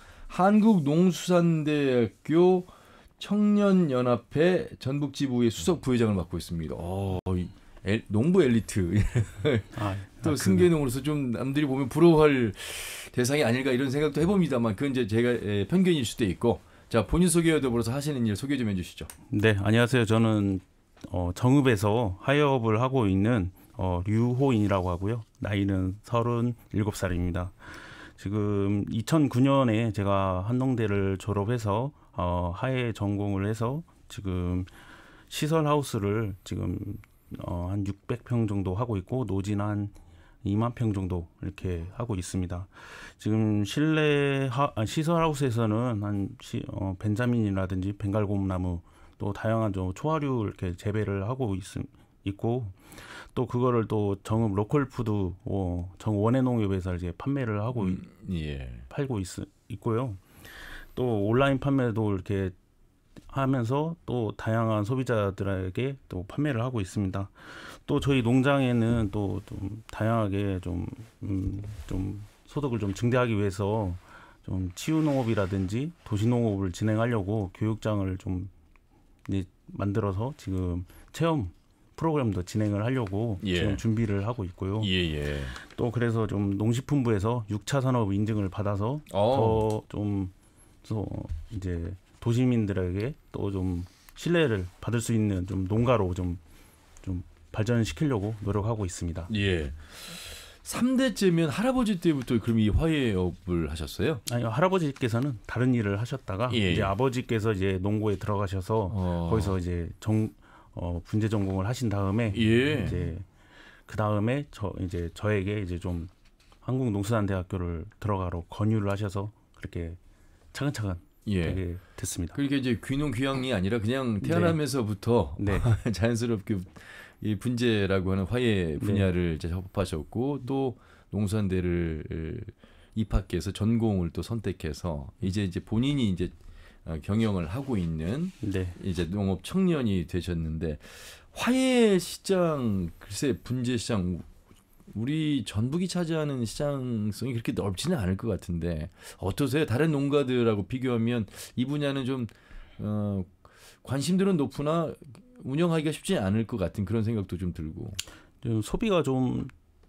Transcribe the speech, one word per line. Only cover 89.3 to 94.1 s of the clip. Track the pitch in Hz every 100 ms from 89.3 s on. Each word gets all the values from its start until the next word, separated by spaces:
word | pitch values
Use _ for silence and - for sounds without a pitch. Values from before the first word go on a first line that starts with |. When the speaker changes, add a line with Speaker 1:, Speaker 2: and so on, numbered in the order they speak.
| 135 113 110 110 107
Speaker 2:
더 | -
좀, | - 104 98 92 - _ _ - -
소-, | - 110 - - - - -
이제 | 95 92 85 85 92 _ -
도시민들에게 | 117 120 127 120 101 98 90 95 117 - -
또 | - 101
좀 | 95 92 87 90 - -